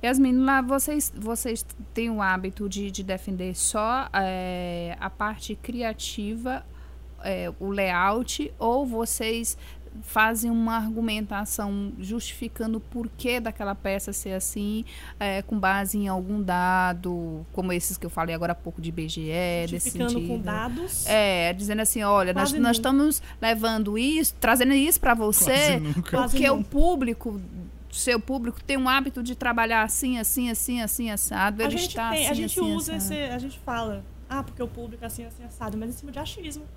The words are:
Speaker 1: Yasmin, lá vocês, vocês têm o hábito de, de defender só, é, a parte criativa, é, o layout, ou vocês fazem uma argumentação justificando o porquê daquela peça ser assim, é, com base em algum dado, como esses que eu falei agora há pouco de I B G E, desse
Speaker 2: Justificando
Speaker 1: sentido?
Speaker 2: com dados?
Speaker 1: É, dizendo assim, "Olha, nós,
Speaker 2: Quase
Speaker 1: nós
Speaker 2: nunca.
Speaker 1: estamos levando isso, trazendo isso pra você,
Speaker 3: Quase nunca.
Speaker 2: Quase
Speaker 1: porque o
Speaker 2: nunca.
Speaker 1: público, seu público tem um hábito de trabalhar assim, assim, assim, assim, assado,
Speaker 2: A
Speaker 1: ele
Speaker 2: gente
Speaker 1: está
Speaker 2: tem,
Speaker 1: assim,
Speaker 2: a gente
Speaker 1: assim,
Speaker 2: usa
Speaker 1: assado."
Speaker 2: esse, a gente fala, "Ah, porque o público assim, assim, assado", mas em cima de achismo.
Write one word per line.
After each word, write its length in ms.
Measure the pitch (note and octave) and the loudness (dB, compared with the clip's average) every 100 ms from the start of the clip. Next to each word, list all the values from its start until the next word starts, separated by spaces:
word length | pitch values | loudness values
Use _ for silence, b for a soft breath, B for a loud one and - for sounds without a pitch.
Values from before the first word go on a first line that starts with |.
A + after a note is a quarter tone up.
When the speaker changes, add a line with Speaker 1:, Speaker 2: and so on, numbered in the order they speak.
Speaker 1:
Yasmin, 360 | A#3 C4 C4+ B3+ C4 | 4 6 6 8 6
lá 160 | C4+ | 4
vocês, 500 | B3 C#4 C4+ D4+ - - | 4 2 2 0 -2 -4
vocês 500 | G#3+ A#3 B3+ A3+ - - - | -4 -4 -2 -4 -6 -10 -8
têm 160 | - A#3 | -4 -2
o 120 | A3 | 0
hábito 480 | G3 F#3 F#3+ G3 G3+ | 2 2 -2 -4 -4
de, 200 | F#3+ G3+ | -4 -4
de 140 | F#3+ | -6
defender 500 | F#3+ F#3 - F#3+ F#3 F3+ | -4 -4 -4 -4 -4 -2
só, 520 | - A3 A3 B3+ C4+ | 0 0 0 0 0
é, 840 | - F#3+ F#3 F#3 F3+ F3+ F3 E3+ E3+ | 0 0 -2 -4 -4 -4 -4 -6 -6
a 80 | F#3+ | -8
parte 460 | - G#3+ A3 - G#3+ | -4 -4 -4 -8 -10
criativa, 1080 | - A#3+ A#3 A3 - - G#3 A3+ B3 C4 - B B B - - | -8 -4 -4 -4 -8 -6 -6 -4 -4 -6 -8 B B B -16 -12
é, 280 | - F#3 F3 E3 | -6 -4 -4 -6
o 80 | F#3+ | -4
layout, 800 | G3+ F#3+ F3+ F#3+ A3 B3 - D4 - | 0 2 4 4 2 -2 -4 -6 -2
ou 280 | A3+ B3 C#4 | 0 2 0
vocês 720 | A3+ A3+ - A3+ A3+ A#3 - B B - - | -2 -2 -2 0 0 -2 -4 B B -14 -14
fazem 480 | - - A3 A3+ A#3 | -4 4 4 4 2
uma 240 | A#3 A3+ A3+ | 2 2 2
argumentação 1160 | A3 A3+ A3+ G#3+ G#3 G3+ G#3 - G#3 G3+ G3+ G3+ | 0 0 0 0 -2 -4 -4 -2 -2 -2 -4 -6
justificando 760 | F#3+ A#3 - - A#3 - A3+ A3 | -6 -4 -6 -8 -8 -4 -2 -2
o 20 | |
porquê 600 | - A#3+ A3+ - B3 B3 | -4 -6 -6 -4 -2 -2
daquela 340 | A3+ G#3+ G3+ | -2 -4 -4
peça 400 | G3 G3 G3 G3+ | -2 -2 -2 -2
ser 200 | G3+ - | -6 -4
assim, 520 | F#3+ - - G#3 G#3+ A3+ B B B | -4 -4 -2 -2 -2 -4 B B B
é, 220 | G3+ F#3+ | -2 -2
com 180 | G3 G#3+ | -2 0
base 380 | F#3+ G3 G3 G#3 | 2 2 2 0
em 100 | G3+ | 0
algum 340 | F#3+ F#3 G#3 | -2 -2 -2
dado, 1000 | F#3+ F3+ F3+ F#3 F#3 F3 F3+ F3 E3+ D#3+ D#3+ | 0 2 4 4 4 0 -2 -4 -4 -6 -8
como 220 | - F#3 | -4 0
esses 240 | F3 - F#3+ | 0 -2 -4
que 80 | E3+ | -6
eu 40 | |
falei 260 | - E3 E3 | -2 -2 0
agora 160 | E3+ | 0
há 20 | F3 | -2
pouco 240 | - E3 | -4 -8
de 100 | D#3+ | -6
I 20 | |
B 180 | E3 D#3+ | -4 -4
G 120 | D#3+ D#3 | -4 -2
E, 300 | D#3+ F3+ F3 E3+ | 0 0 0 -2
desse 40 | F3 B3+ | -2 -2
Speaker 2:
Justificando 220 | - A#3+ | 0 0
Speaker 1:
sentido? 160 | A#3+ - | 0 0
Speaker 2:
com 120 | A#3 | -2
dados? 680 | G#3+ G#3+ A#3 B3 F4+ - - | -2 -2 -2 -4 -4 -4 2
Speaker 1:
É, 440 | G#3+ G#3 F#3 E3+ | 4 4 4 2
dizendo 280 | F3+ G3+ G#3+ | 0 -2 0
assim, 220 | A3 A#3 | 0 2
"Olha, 280 | G#3 G3+ F#3 | 4 4 4
nós, 180 | F#3 C#4+ | 2 2
Speaker 2:
Quase 80 | C4+ | 4
Speaker 1:
nós 180 | A#3 A#3 | 4 4
Speaker 2:
nunca. 120 | A#3+ | 4
Speaker 1:
estamos 320 | C4+ D4 - B B | 6 6 2 B B
levando 560 | A3+ A3+ A3+ A3 G#3 G#3 | 0 2 2 0 0 2
isso, 380 | B3+ D#4 D4+ - | 2 4 2 2
trazendo 340 | A3 A#3+ B3 | 4 6 6
isso 260 | C#4 C#4+ E4+ | 6 6 4
pra 140 | C4 A#3+ | 4 4
você, 640 | G#3+ G#3+ - C4 D4 C#4 | 4 4 4 6 6 4
Speaker 3:
Quase 0 | |
nunca. 300 | D3+ D3 E3+ E3+ | 2 0 0 2
Speaker 2:
Quase 140 | B3+ C4+ | 2 4
Speaker 1:
porque 120 | C4+ | 6
o 40 | C4+ | 4
Speaker 2:
nunca. 120 | G#3 | 2
Speaker 1:
público, 720 | C#4 D4+ F4 B3 A3+ A#3+ G#3 F3+ - E3+ - - | 6 6 6 2 -2 -4 -6 -10 -12 -12 -14 -12
seu 280 | - - A#3+ | -4 2 2
público 440 | - C4 A#3 - | 2 -2 -2 -6
tem 140 | - C4+ | -2 0
um 100 | B3+ | 4
hábito 360 | C4 C4+ C4+ | 2 2 -4
de 100 | A#3+ | -6
trabalhar 480 | B3 B3 A#3 A3+ A3+ | -2 0 2 4 4
assim, 380 | A3 - C4 B3 | 2 2 0 0
assim, 320 | A3 - B3 | 0 0 0
assim, 300 | A3 - B3 | -2 -2 -2
assim, 280 | G#3+ - A#3 | -2 -2 -2
assado, 540 | G#3 - G#3 G3 G#3 | -2 -2 2 0 2
Speaker 2:
A 20 | A3+ | 0
Speaker 1:
ele 60 | E4+ | 0
Speaker 2:
gente 100 | F4+ | -2
Speaker 1:
está 220 | - A3+ | -2 -2
Speaker 2:
tem, 100 | D#4 C#4+ | 0 2
Speaker 1:
assim, 60 | |
Speaker 2:
a 20 | D4 | 0
gente 240 | D#4+ F#4+ | 0 0
Speaker 1:
assim, 140 | E4 D#4 | 0 0
Speaker 2:
usa 200 | D#4 D#4+ | -2 -4
Speaker 1:
assado." 180 | D4 D4+ | -4 -2
Speaker 2:
esse, 20 | C#4 | -4
a 60 | B3 | -4
gente 200 | C4 - - | -8 -10 -6
fala, 400 | A#3+ A3+ G3+ G3 - - | -4 -4 -6 -10 -16 -8
"Ah, 140 | C4+ | -6
porque 180 | C4+ - | -6 -6
o 60 | A#3+ | -8
público 360 | - A#3 A3+ | -6 -12 -10
assim, 220 | A3+ - A#3 | -10 -10 -12
assim, 180 | - | -14
assado", 320 | A#3+ - A3 G#3+ | -16 -10 -8 -6
mas 140 | A3+ | -6
em 40 | |
cima 180 | B3+ C#4 | -8 -10
de 80 | C#4 | -10
achismo. 440 | D#4 - E4 C#4+ D4 | -10 -8 -10 -12 -14